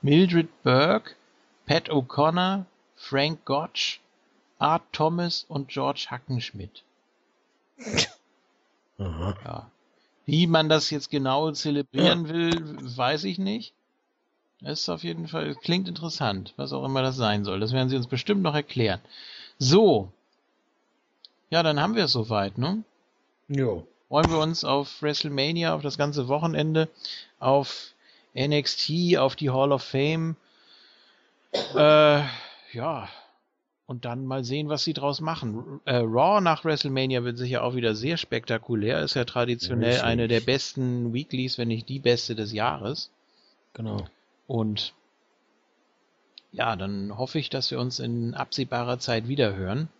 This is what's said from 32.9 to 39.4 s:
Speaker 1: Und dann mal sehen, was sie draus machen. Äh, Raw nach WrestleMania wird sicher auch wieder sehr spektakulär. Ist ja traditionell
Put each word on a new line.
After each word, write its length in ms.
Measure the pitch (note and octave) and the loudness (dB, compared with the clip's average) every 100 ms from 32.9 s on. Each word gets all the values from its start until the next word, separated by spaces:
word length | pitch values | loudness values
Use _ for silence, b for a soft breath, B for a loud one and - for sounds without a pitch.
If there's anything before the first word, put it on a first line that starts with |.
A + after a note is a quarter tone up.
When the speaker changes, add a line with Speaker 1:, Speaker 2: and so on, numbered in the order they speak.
| D3 G2+ B B B _ _ _ _ _ | -4 -8 B B B _ _ _ _ _
Speaker 1:
Und 180 | B2 | -10
dann 220 | A#2+ A#2+ C3+ | -8 -8 -4
mal 180 | C3 | -4
sehen, 240 | A#2+ C#3 D3+ | -4 -4 -2
was 160 | D3 | -2
sie 80 | - | -2
draus 280 | D3 C#3 C#3+ | -2 -2 -2
machen. 600 | D#3 D#3+ A#2+ G#2+ - - | -4 -4 -4 -6 -8 -12
Äh, 120 | - B2 | -2 0
Raw 440 | A2+ A#2 D#3 G#3 | 2 4 6 6
nach 240 | F3+ D#3 | 4 2
WrestleMania 580 | E3 D3 D3 C3+ C3 C3 | 0 0 0 0 0 0
wird 160 | A#2+ A#2+ | -2 -4
sicher 260 | B2 B2 | -2 -2
auch 100 | A#2 | 0
wieder 200 | B2+ A#2 | 0 0
sehr 220 | A2 B2 E3 | 0 -2 -4
spektakulär. 840 | - A#2 - A2+ - A#2 G#2 D3 | -4 -6 -2 -4 -2 0 0 0
Ist 120 | D3+ | 0
ja 100 | C#3 | -2
traditionell 640 | A#2+ - | -2 -2